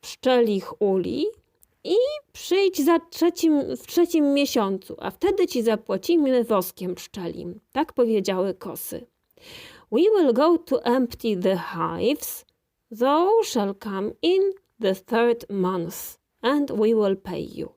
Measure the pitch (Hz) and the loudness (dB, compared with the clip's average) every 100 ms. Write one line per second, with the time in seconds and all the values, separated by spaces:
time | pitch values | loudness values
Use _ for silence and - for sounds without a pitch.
0 | - - 254 254 233 196 - - 202 190 | -18 -4 0 2 2 0 -4 -2 0 0
1 | 180 247 403 - _ _ _ _ - 392 | -2 -4 -4 -6 _ _ _ _ -2 0
2 | 523 605 _ - - 370 392 370 277 330 | 0 -4 _ -16 -2 2 2 2 2 2
3 | - - 330 339 330 294 - 247 - - | 0 0 0 2 2 2 0 -8 -4 0
4 | 339 330 285 285 277 247 196 190 - - | 2 2 2 2 0 0 -2 -4 -8 -10
5 | 190 - 359 403 349 254 226 214 - 190 | -10 -2 -2 0 0 0 0 0 -2 -6
6 | - 339 277 254 233 208 180 - 185 180 | 0 2 4 2 2 0 -2 -8 -10 -10
7 | - - 170 - 175 190 _ 262 320 - | -12 -10 -10 -10 -12 -14 _ -4 -4 0
8 | 233 220 190 185 196 190 190 - - - | 2 2 0 0 -2 -4 -10 -12 -10 -12
9 | - _ _ _ - - - - _ 220 | -14 _ _ _ -20 -20 -20 -20 _ 2
10 | 370 427 302 233 311 330 - 254 240 254 | 4 6 4 4 4 2 0 -2 2 0
11 | 240 - 226 196 190 185 - 180 165 165 | 0 -4 -4 0 0 0 -4 -4 -4 0
12 | 196 294 - - _ _ _ _ _ 214 | 0 -2 -6 -12 _ _ _ _ _ -2
13 | 254 302 359 453 403 240 202 196 214 190 | 2 2 4 2 2 -2 -2 -4 -8 -6
14 | 208 - 320 381 392 381 _ _ 208 190 | -6 -2 0 2 2 -2 _ _ -2 -2
15 | - 233 240 233 - 202 185 185 170 - | -2 2 2 0 -4 -2 -2 -2 -6 -10
16 | - - _ _ 233 294 285 208 220 226 | -16 -18 _ _ 0 0 0 0 2 2
17 | 202 196 - 175 - - - | 2 -2 -6 -10 -10 -10 -12